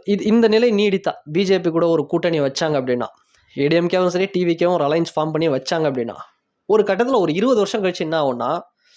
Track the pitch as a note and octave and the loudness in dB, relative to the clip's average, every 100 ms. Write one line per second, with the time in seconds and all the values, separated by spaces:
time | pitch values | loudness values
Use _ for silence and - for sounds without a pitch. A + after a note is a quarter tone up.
0 | - G3+ G#3+ A#3 A3+ A3 A#3+ G#3 G#3 F#3+ | -2 -2 2 2 4 4 2 2 0 0
1 | E3+ - - D#3 F#3+ F#3+ F3 E3 E3 E3 | -4 -6 -4 -2 2 0 0 0 2 0
2 | C#3+ E3+ F3 D#3+ C#3 - D#3+ D3 B2+ B2 | 0 -2 0 0 -2 -2 -2 -2 -2 -2
3 | A2+ - _ _ _ - C#3+ E3+ F3 F#3 | -4 -12 _ _ _ -2 2 2 2 0
4 | F3+ F3 F#3+ F3+ F3 E3 F3 F3+ C#3+ E3 | 0 0 -2 0 -2 0 0 2 2 0
5 | E3 - D#3 D#3 E3 C3 - E3+ D3+ B2+ | -2 -2 -4 -2 0 -2 -2 -2 -2 -2
6 | A2+ F#2+ - _ _ _ - G#3+ G3+ F#3+ | -6 -10 -20 _ _ _ 0 2 2 0
7 | B3 B3+ E3 D#3+ A#3+ A#3 F#3+ A3 F#3 F3+ | 0 2 0 0 2 2 0 -2 -4 -4
8 | D#3+ D#3+ C#3 A#2+ B2 D#3+ - _ _ | -4 -2 -2 -2 -4 -4 -8 _ _